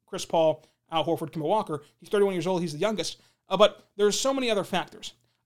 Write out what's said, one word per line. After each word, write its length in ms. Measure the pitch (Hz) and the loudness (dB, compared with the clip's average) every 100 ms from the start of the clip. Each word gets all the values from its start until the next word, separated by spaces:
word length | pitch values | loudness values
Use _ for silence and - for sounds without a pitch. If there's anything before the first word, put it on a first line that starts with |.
| _ | _
Chris 180 | 185 | -12
Paul, 400 | - 170 160 151 _ _ _ | -2 2 2 0 _ _ _
Al 140 | 165 | -2
Horford, 260 | 156 160 160 | -2 -2 -4
Kemba 120 | 160 | -6
Walker. 400 | 151 214 185 147 - _ | -2 -2 -2 -8 -12 _
He's 80 | - | -2
thirty-one 260 | 208 202 | 2 2
years 120 | 180 165 | 0 -2
old. 160 | 185 | -2
He's 100 | 170 | -2
the 60 | 151 | -2
youngest. 420 | 208 208 156 - _ _ - | -2 -2 -6 -10 _ _ -2
Uh, 60 | 190 | 4
but 280 | 208 - _ - | 4 4 _ 0
there's 220 | 208 202 | 0 2
so 160 | 269 | 0
many 160 | 269 247 | 0 0
other 140 | 202 | 0
factors. 480 | 165 180 147 - - - _ _ | -2 -4 -6 -12 -18 -20 _ _